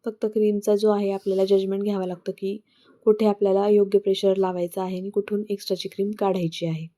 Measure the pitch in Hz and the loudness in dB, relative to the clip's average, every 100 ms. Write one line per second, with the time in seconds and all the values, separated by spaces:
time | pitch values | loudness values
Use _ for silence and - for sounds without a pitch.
0 | 233 214 220 214 214 208 208 208 214 202 | -8 -4 -2 2 2 2 0 2 2 2
1 | 202 196 196 190 190 196 190 196 202 202 | 0 -2 -2 0 4 2 2 -4 -2 -4
2 | 185 180 - 185 196 214 _ _ _ _ | -4 -6 -10 -8 -8 -8 _ _ _ _
3 | - 214 214 202 196 190 208 208 196 196 | 2 4 2 2 2 2 4 4 4 2
4 | 196 190 196 190 185 180 175 190 185 185 | 2 0 0 2 0 -2 -4 -4 -6 -6
5 | 196 208 202 208 208 196 - 185 185 - | -4 -4 -4 -6 -4 -8 -4 -6 -6 -6
6 | 202 214 196 185 165 - 170 160 160 | -6 -2 -2 0 -2 -4 -6 -6 -10